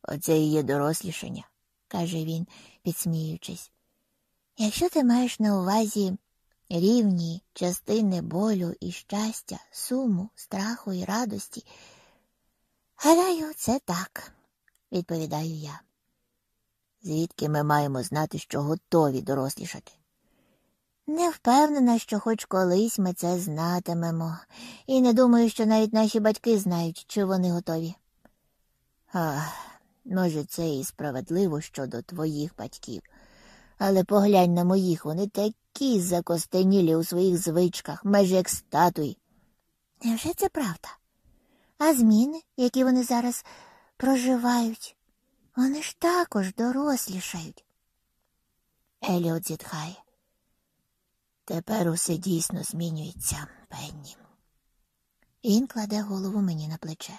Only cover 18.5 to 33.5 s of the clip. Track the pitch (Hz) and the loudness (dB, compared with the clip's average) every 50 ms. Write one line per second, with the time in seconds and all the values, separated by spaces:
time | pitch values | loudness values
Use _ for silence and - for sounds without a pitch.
18.5 | - 139 143 147 160 - _ _ - 170 156 143 131 131 - - 135 139 131 135 | -4 -4 -2 -2 -2 -4 _ _ 4 4 4 4 2 -2 -2 -2 -2 -2 -2 -4
19.5 | - - - 170 - - - - _ _ _ _ _ _ _ _ _ _ _ _ | -6 -8 -12 -12 -14 -16 -18 -20 _ _ _ _ _ _ _ _ _ _ _ _
20.5 | _ _ _ _ _ _ _ _ _ _ _ - 302 320 349 349 311 - _ 240 | _ _ _ _ _ _ _ _ _ _ _ -6 -2 0 0 0 0 0 _ 4
21.5 | 240 269 302 302 294 285 254 240 233 233 - - 220 208 - 233 226 214 - _ | 6 6 6 6 4 4 4 4 4 2 0 -2 -4 -2 0 -2 -2 -2 -4 _
22.5 | - 190 190 180 175 190 220 233 - - 196 185 180 - - 170 180 180 185 196 | 0 2 2 4 4 4 2 2 0 0 -2 -2 -2 -2 -2 -2 -2 -2 -2 -6
23.5 | 151 151 165 170 175 180 180 - 170 170 165 170 165 165 165 160 165 165 - _ | -4 -4 -2 -2 -2 -2 -2 -4 -4 -2 -2 -2 -2 -4 -4 -6 -6 -10 -14 _
24.5 | - - - - - - _ - 262 262 254 247 233 233 254 247 240 233 233 226 | -20 -20 -20 -20 -20 -18 _ 0 2 4 6 6 6 6 6 6 8 6 6 4
25.5 | - - 220 220 220 220 220 214 220 220 220 214 - 226 208 220 214 - - 233 | 2 0 2 4 4 4 4 4 2 2 2 2 2 2 2 2 0 2 2 2
26.5 | 226 208 196 185 175 170 170 165 165 - - _ - 208 202 190 190 185 185 180 | 2 2 2 0 -2 0 -2 -4 -6 -8 -14 _ -2 -2 0 0 0 0 2 0
27.5 | 175 175 185 - 165 165 165 165 180 _ _ _ _ _ _ _ _ _ _ _ | 0 -2 -2 -4 -4 -4 -4 -6 -10 _ _ _ _ _ _ _ _ _ _ _
28.5 | _ _ _ _ _ _ _ _ _ _ _ _ - 190 165 156 143 143 156 156 | _ _ _ _ _ _ _ _ _ _ _ _ -4 -4 -2 -2 -2 -4 -6 -8
29.5 | - - - - - - _ _ _ _ _ 262 190 185 185 175 156 151 147 - | -10 -14 -16 -18 -20 -20 _ _ _ _ _ -4 -2 0 0 0 0 -2 -6 -6
30.5 | - - 170 165 147 135 143 - - - - 147 131 131 180 - 160 180 202 185 | -6 -4 -4 -2 -2 -4 -6 -8 -10 -8 -8 -6 -6 -6 -6 -2 0 0 0 0
31.5 | 156 147 156 - _ - 135 127 - 120 120 - 175 175 156 160 151 147 147 175 | 0 -4 -6 -8 _ -8 -8 -8 -8 -10 -12 -10 -8 -6 -6 -4 -4 -4 -8 -8
32.5 | _ - 104 - - - - - 123 90 _ _ _ _ - _ _ _ - - | _ -12 -14 -14 -14 -16 -14 -12 -12 -12 _ _ _ _ -20 _ _ _ -20 -20